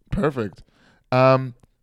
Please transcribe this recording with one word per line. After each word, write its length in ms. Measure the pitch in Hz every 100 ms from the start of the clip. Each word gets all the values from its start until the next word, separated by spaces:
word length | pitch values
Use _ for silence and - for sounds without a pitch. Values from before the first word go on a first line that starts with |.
| -
Perfect. 520 | - 151 131 104 - - _ _ _ -
Um, 420 | 127 131 131 131 - _ _